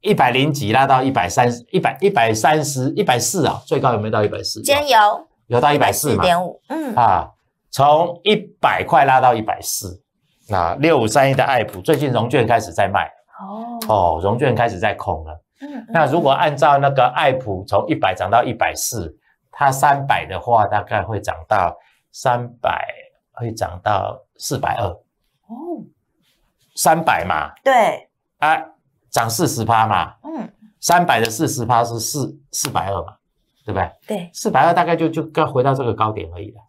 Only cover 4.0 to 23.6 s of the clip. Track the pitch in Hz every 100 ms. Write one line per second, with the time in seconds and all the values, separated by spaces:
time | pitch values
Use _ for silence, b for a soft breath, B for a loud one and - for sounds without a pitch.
4 | 110 110 104 - - - 123 285 294 226
5 | 208 226 - _ _ 120 143 147 120 -
6 | 147 101 123 175 175 - _ 311 285 160
7 | 120 87 - _ _ _ _ - 139 151
8 | 175 175 196 208 - _ 135 90 - 165
9 | 139 131 127 113 110 - - - 98 87
10 | _ _ _ _ - 95 82 - 156 151
11 | 110 143 135 135 127 127 104 92 120 151
12 | 143 120 117 139 113 113 107 110 98 98
13 | 78 _ _ - 196 208 233 233 220 104
14 | 87 80 95 117 139 117 - 92 104 -
15 | - 80 80 76 _ _ 285 269 - 170
16 | 143 165 143 143 160 139 156 143 139 139
17 | 123 - 151 127 110 92 98 101 - 104
18 | 98 92 92 113 127 - 82 80 - 110
19 | 82 - _ _ _ - 139 135 147 139
20 | 135 95 80 92 - 113 101 104 - 107
21 | 92 104 - 82 80 104 87 - b b
22 | _ - 135 120 117 - - - - -
23 | - _ _ - 117 110